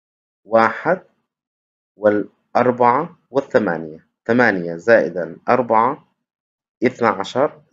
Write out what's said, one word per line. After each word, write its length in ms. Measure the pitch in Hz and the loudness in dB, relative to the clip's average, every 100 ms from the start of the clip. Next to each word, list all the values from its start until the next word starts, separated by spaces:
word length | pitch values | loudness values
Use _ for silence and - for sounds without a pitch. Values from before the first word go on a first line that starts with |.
| _ _ _ _ | _ _ _ _
واحد 600 | 98 113 113 - 151 185 - _ _ _ _ _ _ _ _ - | -2 2 2 0 -4 -4 -6 _ _ _ _ _ _ _ _ -4
والأربعة 1200 | 104 104 - _ _ 110 123 120 120 131 170 - _ | 0 0 -4 _ _ -2 0 2 2 2 -2 -12 _
والثمانية، 760 | 131 135 120 101 82 80 80 _ _ - | -6 -2 0 0 -4 -8 -16 _ _ -2
ثمانية 500 | 120 117 95 85 85 | 2 2 0 -4 -4
زائدا 600 | 113 110 78 87 82 85 - | 2 2 2 -4 -8 -6 0
أربعة 600 | 123 120 110 120 147 _ _ _ _ _ _ _ _ | 0 2 0 0 -2 _ _ _ _ _ _ _ _
اثنى 240 | 123 - 113 | -4 0 -2
عشر 540 | 95 95 123 135 - _ | -2 -4 -4 -4 -6 _